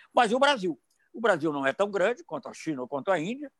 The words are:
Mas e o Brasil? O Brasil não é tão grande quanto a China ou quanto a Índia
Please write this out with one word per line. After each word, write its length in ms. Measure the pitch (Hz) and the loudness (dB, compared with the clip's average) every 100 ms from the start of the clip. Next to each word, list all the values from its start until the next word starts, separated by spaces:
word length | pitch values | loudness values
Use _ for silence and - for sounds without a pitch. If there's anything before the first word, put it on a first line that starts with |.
| - | -2
Mas 160 | - 226 | 2 2
e 40 | |
o 40 | 254 | 4
Brasil? 420 | 277 269 185 - _ _ _ | 4 2 -2 -6 _ _ _
O 80 | - | -2
Brasil 320 | 226 175 156 | 2 2 0
não 140 | 143 135 | 0 0
é 60 | |
tão 180 | 135 208 | 0 0
grande 340 | 196 190 247 | 2 0 0
quanto 240 | - 151 113 | -8 -10 -10
a 60 | |
China 260 | - - 139 | -10 -6 -6
ou 60 | 123 | -6
quanto 220 | 143 - | -4 0
a 80 | 180 | 0
Índia 320 | 165 269 285 | -2 -8 -12